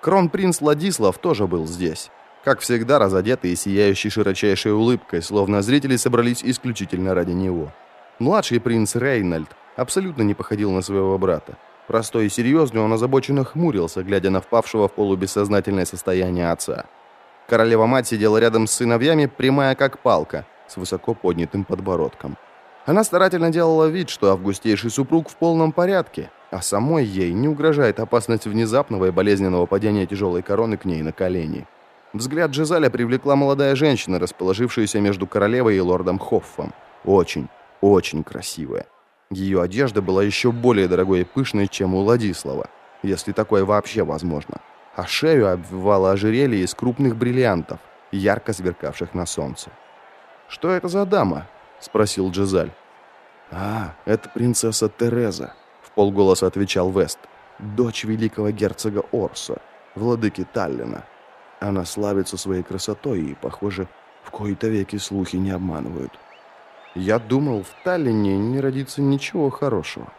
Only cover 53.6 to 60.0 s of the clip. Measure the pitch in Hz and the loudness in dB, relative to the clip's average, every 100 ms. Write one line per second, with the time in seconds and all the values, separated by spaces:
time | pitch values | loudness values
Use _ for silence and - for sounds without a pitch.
53.6 | 98 110 92 82 - 107 - - 120 117 | -8 -6 -8 -12 -4 -4 -2 -2 -2 0
54.6 | 113 110 107 - 117 120 117 82 64 - | -2 0 -2 0 -2 0 -2 -4 -10 -16
55.6 | _ _ - - 101 101 98 92 92 95 | _ _ -12 0 2 4 4 4 2 0
56.6 | 98 - 92 95 80 - - - - - | -2 0 0 2 0 -2 -16 -20 -20 -16
57.6 | 104 104 120 110 110 110 110 - 104 107 | -10 -2 -2 -2 -4 -2 -2 -2 -4 0
58.6 | 104 - 110 101 - 117 92 - - - | -2 -2 -6 -4 -4 -2 -4 -6 -10 -12
59.6 | - - - - | -12 -20 -20 -6